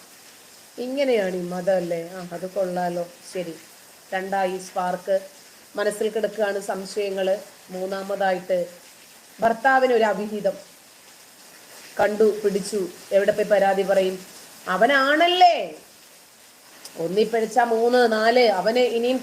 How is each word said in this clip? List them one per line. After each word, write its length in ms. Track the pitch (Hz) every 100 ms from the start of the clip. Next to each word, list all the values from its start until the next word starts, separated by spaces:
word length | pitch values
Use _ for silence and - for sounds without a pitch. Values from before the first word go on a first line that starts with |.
| - - - - - - - -
ഇങ്ങനെയാണ് 580 | 247 269 269 226 185 185
ഈ 40 |
മതം 360 | 175 180 180 185
അല്ലേ? 340 | 175 170 170
ആ, 140 | 185 175
അത് 180 | 170 185
കൊള്ളാലോ. 580 | 202 185 180 180 175 175 - -
ശരി, 220 | 190 170 156 - - - - -
രണ്ടായി 440 | 190 196 196 185 185
സ്പാർക്ക്, 640 | 185 196 180 180 196 190 190 - - - - 202
മനസ്സിൽ 340 | 208 208 220
കിടക്കുകയാണ് 500 | 220 208 214 202 202
സംശയങ്ങള്. 760 | 196 190 190 214 202 190 190 196 - - -
മൂന്നാമതായിട്ട് 960 | 185 190 196 196 196 196 185 185 180 175 - - - - - - -
ഭർത്താവിന് 540 | 226 226 269 262 254
ഒരു 100 | 233
അവിഹിതം 500 | 214 190 214 208 190 - - - - - - - - - - - - - - -
കണ്ടു 240 | 202 214
പിടിച്ചു, 640 | 220 - 202 196 - 208 175 - -
എവിടെ 200 | 196 202
പോയി 140 | 208 196
പരാതി 360 | 202 196 196
പറയും? 420 | 185 190 185 185 - - - - -
അവനാണല്ലേ, 1080 | 185 240 277 269 302 349 359 359 294 175 151 - - - - - - - - - - - -
ഒന്നി 260 | 165 196
പിഴച്ചാ 400 | 220 226 220 247
മൂന്ന് 480 | 233 226 240 247 240
നാല്, 380 | 220 226 247 233
അവന് 300 | 190 196 247
ഇനിയും 420 | 240 233 240 254